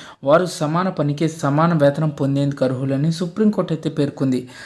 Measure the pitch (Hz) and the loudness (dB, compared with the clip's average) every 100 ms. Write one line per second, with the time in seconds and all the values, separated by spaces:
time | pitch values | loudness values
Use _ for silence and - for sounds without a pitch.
0 | - - 139 160 180 - 151 165 190 180 | -20 -6 4 4 4 -2 -2 0 -2 -2
1 | 147 143 160 - 143 143 170 165 143 143 | -2 0 -2 -2 0 2 2 4 4 2
2 | 156 147 139 139 143 139 127 127 139 135 | -2 0 -2 0 0 0 -2 0 -2 0
3 | 160 160 175 - 214 202 170 156 156 147 | 0 -2 -6 0 2 2 -2 -2 -4 -2
4 | 143 - 135 127 127 - | -2 0 -2 -2 -4 -18